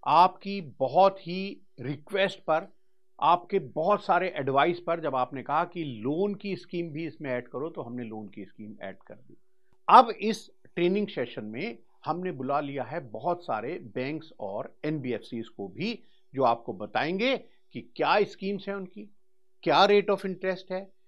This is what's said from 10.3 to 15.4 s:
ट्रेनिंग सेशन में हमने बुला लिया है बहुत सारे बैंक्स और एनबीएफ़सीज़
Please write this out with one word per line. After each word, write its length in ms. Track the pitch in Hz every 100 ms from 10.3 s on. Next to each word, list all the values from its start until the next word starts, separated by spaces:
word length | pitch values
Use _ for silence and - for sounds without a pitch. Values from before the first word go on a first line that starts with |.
| 202 - - -
ट्रेनिंग 420 | - 175 202 202
सेशन 360 | 151 120 - 107
में 320 | 113 220 - - -
हमने 260 | 143 170 180
बुला 260 | 139 131 143
लिया 240 | 143 139
है 140 | 113 165 127
बहुत 320 | 110 156 175
सारे 280 | - 107 120 175 123
बैंक्स 380 | 127 131 156 - -
और 320 | 101 104 - -
एनबीएफ़सीज़ 640 | 151 156 131 110 - 117